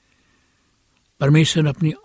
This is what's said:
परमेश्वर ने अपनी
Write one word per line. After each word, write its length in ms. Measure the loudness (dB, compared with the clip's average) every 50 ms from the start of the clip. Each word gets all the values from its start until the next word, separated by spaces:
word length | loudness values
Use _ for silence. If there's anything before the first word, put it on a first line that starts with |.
| _ _ _ _ _ _ _ _ _ _ _ _ _ _ _ _ _ _ _ _ _ _ _ _
परमेश्वर 420 | 0 2 2 2 2 2 0 -2
ने 80 | -2 -2
अपनी 220 | -2 -2 -4 -4 -4 -6